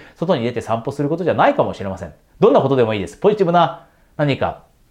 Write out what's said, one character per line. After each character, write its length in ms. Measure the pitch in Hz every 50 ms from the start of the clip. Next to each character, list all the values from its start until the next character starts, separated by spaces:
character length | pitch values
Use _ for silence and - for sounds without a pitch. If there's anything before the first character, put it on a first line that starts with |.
| - - -
外 200 | - 170 165 180
に 100 | 131 113
出 80 | 120 117
て 80 | 117
散 200 | - - 113 117
歩 80 | 113 139
す 120 | 117 -
る 80 | 143 143
こ 80 | 160 170
と 60 | 185
じ 60 | 151
ゃ 40 | 110
な 120 | 156 165
い 80 | 285 285
か 80 | 294
も 120 | 127 101 90
し 80 | -
れ 80 | 98 98
ま 80 | 95 87
せ 80 | 90
ん。 80 | 80 - _ _ _ _ -
ど 100 | 165 233
ん 40 | 277
な 80 | 214
こ 80 | - 127
と 60 | 139
で 80 | 131 120
も 100 | 110 110
い 20 |
い 40 | 104
で 60 | 92
す。 120 | - - -
ポ 120 | - 202
ジ 60 | 208
テ 60 | 208
ィ 40 | 190
ブ 60 | 165
な 340 | 170 175 165 151 - - - _ _ _ _ _ _
何 220 | - 151 143 131 -
か 260 | - 82 82 - - _ _ _ _ _